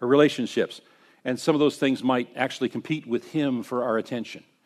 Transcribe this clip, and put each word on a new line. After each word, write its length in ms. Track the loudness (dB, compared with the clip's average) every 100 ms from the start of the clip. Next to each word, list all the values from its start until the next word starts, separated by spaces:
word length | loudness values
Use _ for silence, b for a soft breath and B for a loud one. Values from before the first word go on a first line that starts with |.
or 60 | 4
relationships, 760 | 6 6 4 -4 0 -2 -4 b b b b
and 140 | -6 -4
some 180 | 0 2
of 20 |
those 180 | 2 2
things 240 | 0 0
might 280 | 0 0 -2 -4
actually 320 | -4 -2 -4
compete 400 | -4 -6 -6 -2
with 240 | -4 -4
him 320 | -2 0 -2
for 180 | -4 -4
our 160 | 0 -2
attention. 460 | -2 -6 -8 -12 -18 _